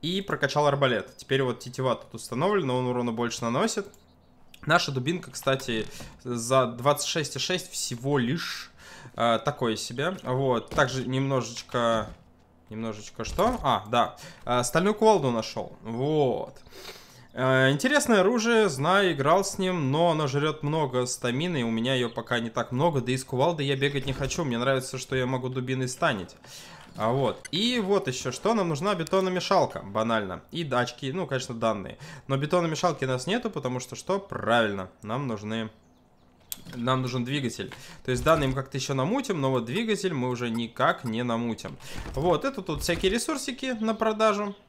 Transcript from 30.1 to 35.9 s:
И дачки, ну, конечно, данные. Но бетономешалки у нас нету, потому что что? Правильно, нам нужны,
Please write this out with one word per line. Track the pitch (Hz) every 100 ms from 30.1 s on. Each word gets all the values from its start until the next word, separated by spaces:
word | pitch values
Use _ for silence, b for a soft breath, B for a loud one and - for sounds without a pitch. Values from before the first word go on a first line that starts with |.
| 113 101 87 -
И | 160
дачки, | 160 123 123 - 135
ну, | 160 175
конечно, | 135 - 117
данные. | 113 104 - - B B -
Но | 135
бетономешалки | 147 180 170 156 180 147
у | 131
нас | 127 127
нету, | 220 240
потому | 175 131 127
что | - -
что? | - 196
Правильно, | 196 - 104 117 113 98 92 -
нам | 104 117 139
нужны, | 107 104 113 110 - _